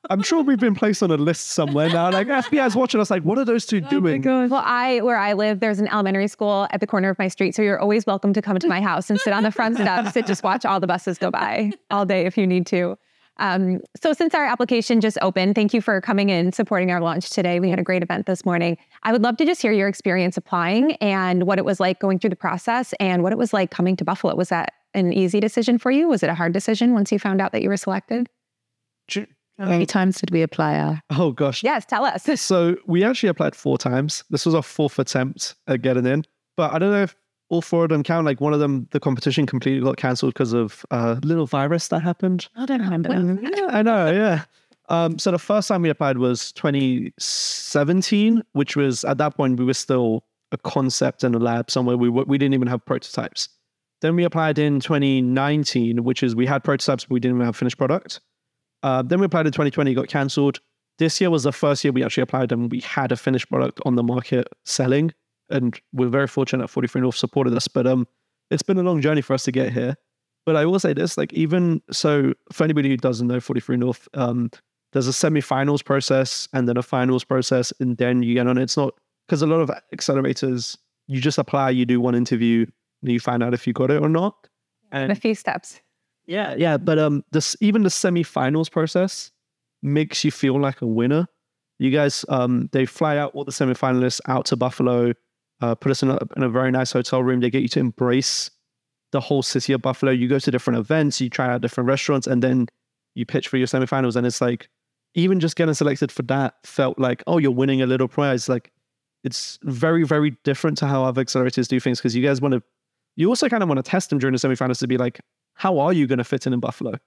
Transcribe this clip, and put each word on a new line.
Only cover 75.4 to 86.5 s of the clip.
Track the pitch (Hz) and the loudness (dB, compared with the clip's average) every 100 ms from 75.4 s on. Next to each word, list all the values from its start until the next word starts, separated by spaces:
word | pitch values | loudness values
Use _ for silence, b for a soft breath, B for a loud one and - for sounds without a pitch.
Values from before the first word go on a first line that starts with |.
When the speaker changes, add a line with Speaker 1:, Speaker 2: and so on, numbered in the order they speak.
| - 135 139 147 | 0 0 0 -2
Speaker 1:
process | - 139 - 135 131 - - | 0 -2 2 0 0 -6 -6
and | 135 120 | -2 0
then | 120 | 0
a | |
finals | 123 131 127 127 | -2 0 2 0
process, | - 131 123 127 120 - | 0 -2 2 0 0 -4
and | 127 120 | -4 0
then | 123 123 | 0 2
you | 120 | 2
get | 120 123 | 2 2
on. | 127 | 0
It's | 127 - | 0 -2
not, | 135 - _ _ _ | -2 -4 _ _ _
'cause | 156 | 0
a | 156 | 2
lot | 160 | 2
of | 147 - _ | 0 -4 _
accelerators, | - - 135 135 131 135 123 - - _ _ - | -8 -2 0 0 -2 -2 -4 -6 -14 _ _ -8
you | 135 | -2
just | 147 147 | 0 -2
apply, | 135 139 135 | -2 0 0
you | 127 | 0
do | 123 123 | 2 2
one | 123 | 2
interview, | 120 120 117 117 117 113 _ _ _ | 0 0 0 2 2 0 _ _ _
and | 131 | -4
you | 120 | -2
find | - 120 | 0 -2
out | 120 | -2
if | 120 - | -2 -4
you | |
got | 113 131 | -2 0
it | 151 | 2
or | 151 | 2
not. | 160 196 - _ _ _ _ _ | 0 -2 -6 _ _ _ _ _
And | 139 135 | -6 -4
Speaker 3:
A | 202 | -2
few | 220 | -2
steps. | 214 - 170 - - _ _ _ _ - | -2 -4 -8 -10 -20 _ _ _ _ -8
Speaker 1:
yeah, | 185 202 | -6 -6